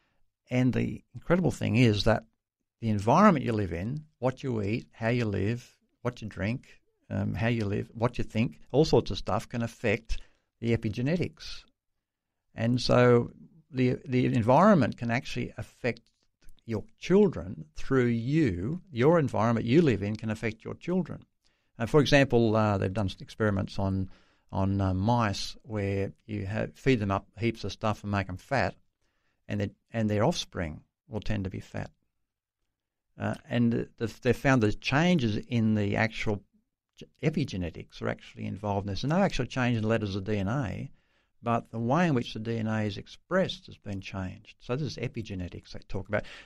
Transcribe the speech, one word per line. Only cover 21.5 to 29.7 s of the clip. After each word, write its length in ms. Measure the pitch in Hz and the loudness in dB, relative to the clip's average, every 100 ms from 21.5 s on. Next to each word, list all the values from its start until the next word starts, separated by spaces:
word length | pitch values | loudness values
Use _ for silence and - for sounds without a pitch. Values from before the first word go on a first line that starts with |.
| _ _ - | _ _ -8
Uh, 80 | 117 | 2
for 140 | 151 | 2
example, 540 | 131 143 135 120 113 107 | 6 6 6 4 4 4
uh, 200 | 107 98 | 2 2
they've 160 | 98 | 0
done 160 | 95 95 - | -2 -4 -6
experiments 580 | - - 107 98 - - | -12 -2 0 0 -2 -2
on, 320 | 98 95 95 - _ _ _ | -2 -2 -4 -10 _ _ _
on, 280 | 98 98 98 | -2 0 2
uh, 100 | 95 | 0
mice 640 | 92 104 120 107 98 - - | 2 2 2 0 -2 -8 -12
where 500 | - 107 98 98 98 - - | -8 -4 -2 -2 -4 -8 -10
you 180 | 104 | -8
have, 300 | 95 110 110 | -6 -4 -6
feed 260 | - 139 127 | -2 0 2
them 100 | 101 | 2
up 160 | 98 - - | -2 -4 -4
heaps 260 | 117 113 | -4 -4
of 80 | 101 | -8
stuff 300 | - 110 104 | -4 -4 -4
and 100 | 104 | -2
make 160 | 101 95 | -2 -2
'em 80 | 92 | -8
fat, 380 | - 131 92 - _ _ _ _ _ _ - | -4 -2 -2 -4 _ _ _ _ _ _ -8
and 140 | 104 | -4
they, 80 | 104 | -4